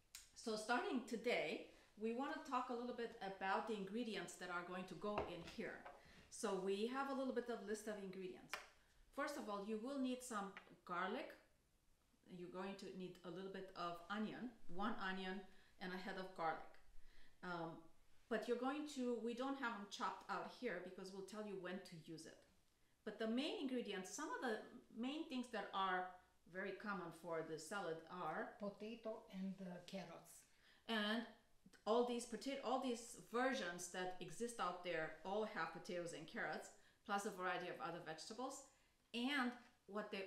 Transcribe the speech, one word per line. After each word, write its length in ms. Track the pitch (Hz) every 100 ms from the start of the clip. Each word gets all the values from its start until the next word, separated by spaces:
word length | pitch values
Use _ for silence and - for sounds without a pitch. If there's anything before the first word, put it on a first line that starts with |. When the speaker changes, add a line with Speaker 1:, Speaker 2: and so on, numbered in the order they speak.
| _ - - -
Speaker 1:
So 200 | - 214
starting 460 | - 247 392 269 -
today, 600 | 226 240 185 156 214 - - - -
we 140 | 220
wanna 260 | 233 285 302 -
talk 200 | 254 254
a 40 |
little 220 | 233 247 220
bit 200 | 233 -
about 460 | 196 190 190 208 226
the 80 | 208
ingredients 580 | 185 220 226 185 170 -
that 140 | 180
are 140 | 175 175
going 160 | 185 180
to 80 | 160
go 220 | 208 208 -
in 120 | 170 170 -
here. 240 | 165 - - - - - -
So 300 | - 208 196 190
we 220 | 196 233
have 220 | 262 277
a 40 |
little 200 | 262 262
bit 160 | 226 233
of 160 | 220 196
list 200 | 226 226
of 80 | 208
ingredients. 540 | 196 185 185 - - - - - - - - -
First 220 | 302 285
of 100 | 214
all, 140 | 202 196
you 120 | 220
will 160 | 240 277
need 240 | 254 247
some 280 | - 214 190 - - - -
garlic. 440 | 175 190 247 - - - - _ _ - - _ - - 180
You're 140 | 175
going 240 | 175 190 196
to 60 | 190 185
need 220 | 180 - 180
a 40 |
little 220 | 170 190
bit 180 | 190 - -
of 200 | 175 175 -
onion, 400 | 208 214 151 247 - -
one 200 | 175 214 220 190
onion 320 | 190 185 196 - - - -
and 100 | 185
a 40 | 185
head 180 | 196 185
of 180 | 185 -
garlic. 220 | 160 160 - - - - - - - -
Um, 340 | 180 170 165 - - - - - -
but 180 | 220 247
you're 100 | 233
going 300 | 262 294 302 262
to, 220 | 247 233
we 120 | 226 233
don't 240 | 269 269
have 140 | 240 202
them 80 | 202
chopped 380 | - 196 - -
out 200 | 185 - -
here 220 | 247 180
because 300 | 185 196 190
we'll 140 | 196 190
tell 160 | 214 214
you 80 | 190
when 140 | 175 190
to 200 | - 165 151
use 140 | 160 -
it. 120 | - - - - _ - _ -
But 140 | 208
the 80 | 220
main 320 | 240 311 440
ingredients, 480 | 269 254 202 190 185
some 200 | - 320
of 80 | 494
the 160 | 359 214 - - - 220
main 260 | 247 311 320
things 160 | 254 240
that 180 | 208 196 196
are 300 | 190 185 185 - - - -
very 200 | 180 196 185
common 300 | 214 196 175 156
for 240 | 175 160 151
the 120 | 156
salad 380 | - 202 170 160 - 180
are 260 | 160 180 240 -
Speaker 2:
Potato 600 | 202 196 214 226 220 220 -
and, 220 | 190 190 185
uh, 140 | 185 175 -
carrots. 560 | 185 165 165 - - - - - - -
Speaker 1:
And 320 | 220 208 233 226 - - - - - -
all 200 | 233 240
these 180 | 240 233
pota-, 380 | 214 - 277
all 160 | 220 254
these 360 | 254 233 - - -
versions 580 | 233 262 226 175 175 -
that 260 | 185 180 -
exist 340 | 170 - 233 -
out 240 | 180 180 180
there 260 | 165 156 - 190
all 180 | 208 214
have 200 | 185 165
potatoes 400 | 151 160 175 165 147
and 80 | 160
carrots, 440 | 226 160 180 - - - - -
plus 200 | 202 214
a 40 |
variety 380 | 180 180 175 175
of 80 | - 170
other 140 | 170 156
vegetables. 580 | 160 - 226 269 - - - _ _ _
And 380 | 233 247 285 247 - - - -
what 220 | 208 208
they 140 | 196